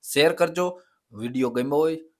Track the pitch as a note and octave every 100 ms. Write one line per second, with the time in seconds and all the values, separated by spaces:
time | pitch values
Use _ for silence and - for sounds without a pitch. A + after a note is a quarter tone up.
0 | - C#3+ D#3 E3 E3+ - F3+ F3+ _ _
1 | _ G#2+ A#2 B2+ B2+ A#2+ C3 C#3+ D#3+ D#3+
2 | D#3+ _